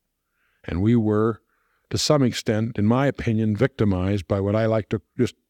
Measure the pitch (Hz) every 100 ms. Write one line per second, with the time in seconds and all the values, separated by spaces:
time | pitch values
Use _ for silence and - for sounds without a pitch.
0 | _ _ _ _ _ _ - 82 104 120
1 | 107 107 110 110 _ _ _ _ - 110
2 | - 151 127 - - 107 113 - 104 120
3 | 139 - - 110 110 104 135 - 110 92
4 | 95 101 - 101 98 110 113 110 - 107
5 | - - 120 - _